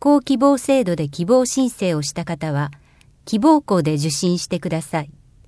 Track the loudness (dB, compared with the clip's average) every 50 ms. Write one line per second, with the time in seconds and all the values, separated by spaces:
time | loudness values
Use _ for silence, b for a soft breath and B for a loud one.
0 | 2 2 2 2 2 0 0 4 4 4 4 2 2 2 2 2 2 0 -2 -2
1 | -4 -4 -4 -4 0 2 2 2 2 2 0 0 -2 -2 -2 -2 -2 -2 -2 -2
2 | -4 -6 -6 -8 -8 -6 -6 -6 -4 -4 -2 -2 -4 -4 -8 b b b b b
3 | b b b _ _ -4 -2 2 4 4 4 4 2 0 0 0 2 0 0 -2
4 | -2 -4 -4 -2 0 0 0 -2 -4 -4 -6 -6 -4 -4 -6 -6 -6 -4 -6 -6
5 | -6 -8 -12 -20 _ _ _ _ _